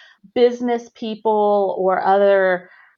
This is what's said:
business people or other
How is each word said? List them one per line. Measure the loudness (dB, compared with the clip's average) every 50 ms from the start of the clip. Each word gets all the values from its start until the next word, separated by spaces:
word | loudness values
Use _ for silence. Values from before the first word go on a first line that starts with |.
| -20 _ _ _ _ -8 -2
business | 2 2 2 2 0 -6 -4 -4 -4 -6 -10 _
people | -12 -10 -10 -10 -6 -2 -2 0 0 0 0 0 0 0 -2 -4 -2
or | -2 -2 -2 0 0
other | 0 2 2 4 4 2 2 2 0 0 -2 -6 -12 -20 -20 -20 _ _